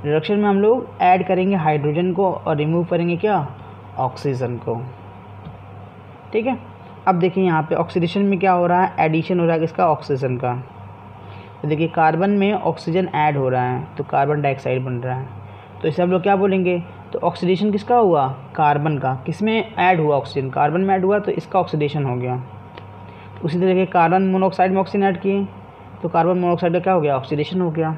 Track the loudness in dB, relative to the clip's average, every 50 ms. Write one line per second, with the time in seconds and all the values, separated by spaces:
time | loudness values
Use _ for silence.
0 | 0 0 0 0 2 0 0 2 2 2 4 4 4 4 4 2 0 -8 -4 2
1 | 4 4 4 4 2 0 2 2 2 2 0 2 2 2 0 2 0 0 0 0
2 | 0 0 0 2 0 0 0 -2 -2 -2 0 0 0 0 0 0 0 0 0 0
3 | 0 0 0 0 0 0 0 0 -2 -4 -10 -14 -16 -18 -18 -18 -18 -12 -6 -4
4 | -4 -4 -4 -4 -4 -4 -2 -2 -4 -4 -6 -6 -4 -6 -6 -4 -6 -10 -14 -16
5 | -18 -18 -18 -18 -18 -18 -20 -18 -16 -18 -18 -18 -18 -18 -18 -18 -18 -18 -20 -20
6 | -20 -20 -20 -20 -16 -4 -4 -2 0 -2 -4 -4 -8 -16 -20 -20 -20 -20 -20 -2
7 | 2 2 4 4 2 2 2 2 2 4 4 2 2 0 0 0 0 0 0 0
8 | 0 0 0 0 2 2 2 2 4 2 4 4 4 4 4 4 2 2 2 0
9 | 2 2 2 0 0 0 0 2 2 2 2 2 0 -2 0 2 2 2 2 0
10 | 0 -4 -2 -2 0 -2 -2 -2 -2 -2 -4 -4 -8 -12 -18 -18 -18 -18 -18 -18
11 | -20 -20 -20 -18 -18 -18 -18 -18 -18 -18 -14 -8 -2 -2 0 0 0 0 2 4
12 | 4 4 4 4 2 2 4 4 4 2 2 2 0 -2 -2 -2 -4 0 0 0
13 | 0 0 0 2 2 2 2 2 0 0 0 0 0 0 -2 -4 -6 -8 -8 -10
14 | -6 -2 0 0 2 2 0 0 0 -2 -2 -2 -2 -2 -2 -2 -2 -4 -6 -4
15 | -4 -6 -6 -6 -8 -10 -14 -16 -16 -18 -18 -20 -20 -20 -12 -4 -4 -2 0 0
16 | 2 2 2 2 2 2 2 4 4 2 2 2 2 2 0 -2 -4 -8 -16 -18
17 | -16 -10 -8 -2 -2 -2 -2 0 0 0 2 2 2 0 0 -2 0 2 4 4
18 | 6 6 4 4 2 0 -2 -8 -14 -10 -2 2 2 4 4 2 0 0 -2 0
19 | -2 -2 -4 -4 -6 -8 -4 -2 0 0 0 0 -2 -4 -2 0 2 4 4 4
20 | 4 2 2 0 0 -2 -4 -4 -4 -2 0 0 2 2 2 2 2 2 2 2
21 | 4 2 2 2 0 -2 -4 -4 -4 0 0 0 0 0 0 0 0 0 0 -2
22 | -2 -2 -2 -2 -2 -2 -4 -4 -6 -10 -16 -18 -20 -18 -18 -18 -18 -18 -18 -18
23 | -18 -18 -18 -18 -18 -18 -14 -6 -6 -2 0 2 2 2 4 2 2 2 4 4
24 | 4 6 4 4 4 4 2 2 2 2 2 2 2 2 4 0 0 0 0 2
25 | 2 2 2 0 0 0 0 0 -2 -4 -8 -16 -18 -20 -20 -20 -20 -20 -14 -8
26 | -6 0 2 2 4 4 2 2 2 2 2 2 2 0 0 2 2 2 2 2
27 | 2 2 0 0 -2 -2 -2 -2 -2 -2 0 0 0 0 0 -2 -2 -2 -4